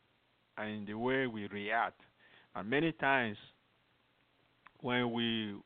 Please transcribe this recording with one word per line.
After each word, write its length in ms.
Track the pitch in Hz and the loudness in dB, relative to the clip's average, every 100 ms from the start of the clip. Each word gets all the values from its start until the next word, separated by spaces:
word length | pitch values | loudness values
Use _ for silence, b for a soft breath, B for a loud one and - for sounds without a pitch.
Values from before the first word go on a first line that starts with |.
| _ _ _ _ _ - | _ _ _ _ _ -8
and 140 | 107 | -6
in 160 | 107 104 | -6 -6
the 80 | |
way 320 | 107 123 131 131 | -2 0 2 0
we 200 | 110 101 | -4 -6
react. 520 | 101 101 113 101 - - _ b b b | -6 -2 0 0 -2 -20 _ b b b
And 140 | - 98 | -10 0
many 240 | 135 165 | 2 2
times, 440 | 160 139 135 117 104 - _ _ _ _ _ _ _ _ _ _ _ - _ | 2 2 4 2 -4 -14 _ _ _ _ _ _ _ _ _ _ _ -20 _
when 320 | 123 123 123 | 0 2 2
we 420 | 117 117 113 107 101 | 2 0 0 -2 -6